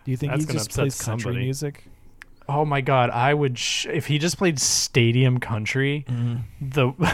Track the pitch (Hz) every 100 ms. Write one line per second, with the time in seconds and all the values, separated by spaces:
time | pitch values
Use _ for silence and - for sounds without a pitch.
0 | - 127 143 143 156 - 110 - 139 -
1 | 117 110 117 123 127 135 147 143 - -
2 | - - - - - 143 151 139 131 135
3 | 120 117 127 147 143 123 - - - 165
4 | - 147 170 - 185 139 - - - 135
5 | 117 123 131 123 - 113 107 135 139 147
6 | 139 123 120 123 113 - 135 143 123 -
7 | -